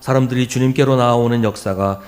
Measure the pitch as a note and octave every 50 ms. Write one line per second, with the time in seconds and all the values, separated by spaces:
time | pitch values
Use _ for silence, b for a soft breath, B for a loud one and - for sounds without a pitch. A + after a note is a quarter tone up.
0 | - C3+ C3 C3 C3 B2 B2 B2+ B2 A#2 - B2+ B2+ C3 C3 C#3 C#3 C3+ C3 B2+
1 | A#2+ A#2+ A#2+ A#2+ A#2+ A#2 A#2+ A#2+ A2+ G#2 G2+ - - G2+ F#2+ F#2 G2 G2 G2 G2
2 | B